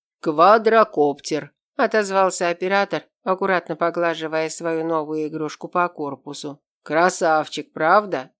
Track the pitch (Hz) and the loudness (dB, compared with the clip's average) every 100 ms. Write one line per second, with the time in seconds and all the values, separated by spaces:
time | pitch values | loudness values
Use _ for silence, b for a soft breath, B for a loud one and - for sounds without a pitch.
0 | _ _ 165 151 185 220 220 226 214 151 | _ _ -4 4 6 6 4 4 2 2
1 | 147 139 - 147 147 _ _ - 226 220 | 0 -2 -6 -8 -8 _ _ -4 0 0
2 | 196 190 190 - 175 175 185 196 196 156 | 0 2 2 0 -4 -2 -2 0 0 -4
3 | - _ 208 190 196 180 - 156 170 170 | -8 _ -4 -2 0 -2 -2 -4 -2 0
4 | 170 160 160 160 160 - 165 165 165 165 | -2 -2 -4 -4 -4 -6 -4 -4 -2 -4
5 | 151 156 151 160 151 - - 180 175 175 | -4 -6 -6 -6 -8 -10 -6 -2 -2 -4
6 | 143 139 147 143 147 143 _ _ - 151 | -10 -10 -14 -14 -12 -14 _ _ -2 2
7 | 185 - 170 156 147 - - - 156 202 | 2 2 0 0 -2 -10 -12 -2 2 2
8 | 208 147 127 _ | 2 -6 -8 _